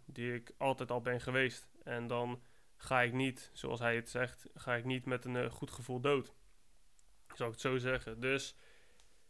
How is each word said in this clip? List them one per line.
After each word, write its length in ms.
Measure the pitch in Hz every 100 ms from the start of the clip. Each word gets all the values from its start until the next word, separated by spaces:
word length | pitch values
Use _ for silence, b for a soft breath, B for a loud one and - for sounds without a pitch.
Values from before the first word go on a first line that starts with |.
die 300 | - 127 120
ik 200 | 120 - -
altijd 320 | 135 131 123
al 100 | 123
ben 200 | 123 120
geweest. 480 | 127 127 127 - - -
En 220 | - 120 120
dan 360 | 120 120 123 b b b b
ga 260 | - 127
ik 100 | 123
niet, 380 | 127 131 127 -
zoals 280 | - 131 120
hij 160 | 117 117
het 140 | 113
zegt, 380 | 123 123 - -
ga 200 | - 131
ik 100 | 120
niet 200 | 123 127
met 200 | 127 123
een, 120 | 127 123
eh, 140 | 123
goed 200 | - 143
gevoel 300 | - 120 127
dood." 340 | 139 139 127 - - - - - - - - - -
Zal 120 | - 117
ik 60 |
het 100 | 113
zo 160 | 131 127
zeggen. 420 | 127 127 120 113
Dus 360 | 127 135 - - b b b b b b